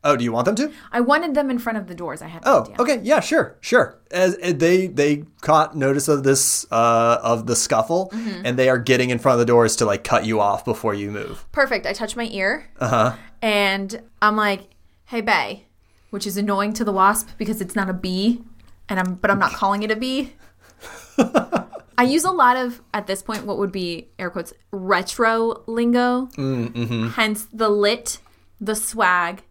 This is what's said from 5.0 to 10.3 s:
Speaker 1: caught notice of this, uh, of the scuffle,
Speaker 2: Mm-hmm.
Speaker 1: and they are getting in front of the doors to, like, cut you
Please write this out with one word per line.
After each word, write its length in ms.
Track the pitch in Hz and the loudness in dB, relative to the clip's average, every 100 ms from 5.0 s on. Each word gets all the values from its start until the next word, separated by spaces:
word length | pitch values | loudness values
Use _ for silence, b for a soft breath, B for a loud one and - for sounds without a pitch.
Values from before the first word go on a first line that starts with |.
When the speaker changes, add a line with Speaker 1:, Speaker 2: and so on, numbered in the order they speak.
| 147 147 151 _ | 2 0 -4 _
Speaker 1:
caught 380 | - 156 151 156 | 2 4 4 0
notice 320 | 135 139 139 | 0 0 2
of 140 | 143 | 2
this, 420 | 135 135 - - - | 4 2 2 -2 -2
uh, 480 | 113 117 117 117 120 | 2 4 4 4 2
of 240 | 113 117 113 | 2 -2 0
the 80 | 117 | -2
scuffle, 540 | - 117 110 170 190 | 0 0 2 0 -2
Speaker 2:
Mm-hmm. 320 | 214 226 185 151 | -6 -8 -6 -4
Speaker 1:
and 140 | 127 | 2
they 80 | 131 | 4
are 100 | 131 | 4
getting 340 | 120 131 123 | 4 2 4
in 60 | 120 | 2
front 160 | 139 120 | 2 4
of 40 | |
the 60 | 117 | 6
doors 320 | 120 113 - | 6 6 2
to, 80 | 110 | 0
like, 180 | 98 | 0
cut 220 | - 120 | 2 0
you 160 | 110 | 2